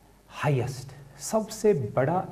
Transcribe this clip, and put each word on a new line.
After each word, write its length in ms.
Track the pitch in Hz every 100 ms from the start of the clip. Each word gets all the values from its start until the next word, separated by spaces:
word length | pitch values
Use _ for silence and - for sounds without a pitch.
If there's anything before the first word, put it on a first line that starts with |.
| - - _ - 139
highest?" 400 | 139 113 - - - - -
सबसे 760 | - 220 214 - 214 180 107 -
बड़ा 280 | 135 175 -